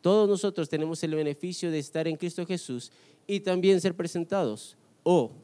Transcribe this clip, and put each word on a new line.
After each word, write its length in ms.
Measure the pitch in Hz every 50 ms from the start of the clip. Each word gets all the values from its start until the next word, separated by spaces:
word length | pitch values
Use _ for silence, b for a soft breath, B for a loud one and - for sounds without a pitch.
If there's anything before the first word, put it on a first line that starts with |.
Todos 280 | _ 175 196 214 214 202
nosotros 400 | 202 180 - 202 190 - 160 147
tenemos 340 | - 151 156 156 165 156 -
el 120 | 165 156
beneficio 560 | 156 156 147 143 143 - 185 180 - - 170
de 80 | 160 156
estar 280 | 143 - - 160 160
en 100 | 165 160
Cristo 280 | 151 - 175 170 - 175
Jesús 480 | 165 190 170 - - 123 120 120 - b b b b b b b
y 140 | - 202 196
también 400 | 202 190 185 185 180 190 196 185
ser 140 | 165 185 180
presentados 800 | 175 170 170 - 175 170 165 196 196 175 123 107 110 - - - _ _ _ _ _ _
o 280 | 160 180 170 127 107 - -